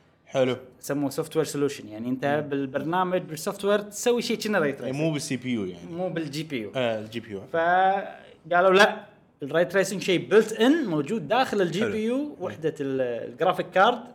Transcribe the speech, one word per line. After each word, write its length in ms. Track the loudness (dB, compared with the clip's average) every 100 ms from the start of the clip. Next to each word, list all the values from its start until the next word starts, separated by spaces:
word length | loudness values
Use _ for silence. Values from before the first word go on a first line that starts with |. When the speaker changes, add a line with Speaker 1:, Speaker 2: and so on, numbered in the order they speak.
| _ _ _
Speaker 1:
حلو. 320 | 2 2 0 -6 -14
Speaker 2:
يسموه 280 | -6 -2 -2
سوفت 260 | -2 -4 -2
وير 100 | 0
سولوشن، 420 | 0 -2 -2 -12
يعني، 220 | -8 -4
انت 160 | -2 0
Speaker 1:
مم. 240 | 0 -2
Speaker 2:
بالبرنامج 720 | -4 -2 -4 -2 0 0 -2
بالسوفت 440 | -4 -8 -6 -2 0
وير 140 | 0
تسوي 420 | -2 -4 0 0
شيء 160 | 0 -2
كنا 220 | 0 2
ري 80 | 0
Speaker 1:
إي، 60 |
Speaker 2:
تريسنج. 280 | -2 -6 -2
Speaker 1:
مو 100 | 0
بالسي 260 | -2 -4 -4
بي 160 | -2
يو 120 | -2 -4
يعني. 260 | -8 -10
Speaker 2:
مو 180 | -6 -4
بالجي 340 | -4 -6 -6
بي 180 | -6 -6
يو. 100 | -4 -2
Speaker 1:
آه، 240 | -2 -2
الجي 200 | -6 -10
بي 120 | -8
يو. 100 | -12 -4
Speaker 2:
فقالوا 1200 | -2 2 4 2 0 -4 -14 -20 -16 0 4 6
لا، 320 | 8 6 2 -12 -20 _ -12
الري 220 | -2 2 2
تريسنج 360 | 2 0 -2
شيء 280 | 0 0 4
بيلت 240 | 4 4
ان، 320 | 4 4 4 2
موجود 420 | 0 -2 -4 0
داخل 340 | 0 2 2
الجي 240 | 0 0 0
بي 200 | 0 0
يو، 100 | -2
Speaker 1:
حلو. 200 | -4 -6
Speaker 2:
وحده 360 | -10 -4 -4 -4
ال-، 520 | -2 -2 -2 -4 -6
الجرافيك 380 | 0 0 0 0
كارد 300 | 4 4 4 -6